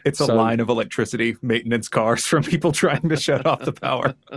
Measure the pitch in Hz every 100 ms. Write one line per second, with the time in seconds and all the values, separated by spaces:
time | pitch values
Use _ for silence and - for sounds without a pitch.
0 | - - 139 113 113 117 113 117 - -
1 | 110 117 117 113 123 117 117 117 107 -
2 | 113 117 - 156 - 160 170 147 180 143
3 | 165 156 - 139 160 139 135 135 131 131
4 | 123 - -